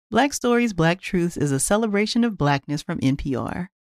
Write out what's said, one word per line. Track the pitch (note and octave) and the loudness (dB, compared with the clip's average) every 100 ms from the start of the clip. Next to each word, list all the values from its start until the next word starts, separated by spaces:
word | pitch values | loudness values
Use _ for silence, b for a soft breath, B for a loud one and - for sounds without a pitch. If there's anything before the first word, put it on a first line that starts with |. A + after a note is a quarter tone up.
| _ | _
Black | G#3+ C#4 | 0 0
Stories, | C#4 B3 A#3+ A#3+ | 0 0 2 2
Black | F3 D#3+ F3+ | 2 2 2
Truths | - F#3 E3+ - | -2 -2 -2 -2
is | D3 | 0
a | C3+ | 0
celebration | - G#3 A3+ G3+ G#3+ A#3 A#3 | 2 0 2 0 0 2 0
of | G3 | 2
Blackness | C#3+ C#3 - D3 | 0 0 -2 -6
from | - E3 | -4 -2
N | C3+ C#3+ | 0 0
P | - B2 | -2 -4
R. | A2+ - F3+ _ | -4 -6 -10 _